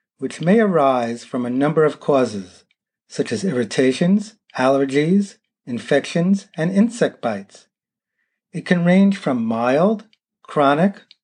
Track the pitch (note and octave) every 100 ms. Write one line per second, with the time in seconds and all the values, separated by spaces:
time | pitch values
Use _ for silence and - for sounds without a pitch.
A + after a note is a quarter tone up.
0 | _ _ C3 - D#3+ A3 G#3 E3 C3+ B2+
1 | A#2 A#2 - B2+ A#2+ B2+ C#3+ D#3+ D3+ C#3
2 | - C#3 A#2+ G#2 F#2 - _ _ _ _
3 | _ - - - F#3+ B2+ G#2+ - C3 C3
4 | F3 G#3 G#3 - _ - B2+ C#3 C#3 C#3
5 | D#3 G3 G3+ - _ _ - A#2+ - D3+
6 | D3+ F3 F3 G3 - - E3 G3 A3+ -
7 | C#3+ - B2 G2+ G2 - _ _ _ _
8 | _ _ _ _ _ E3+ - F3+ E3+ F#3
9 | G3 F#3+ D#3 B2+ A2+ A2+ A#2+ C#3 F#3+ A3
10 | - _ _ _ - D#3 C#3 D3 G3 G3
11 | _ _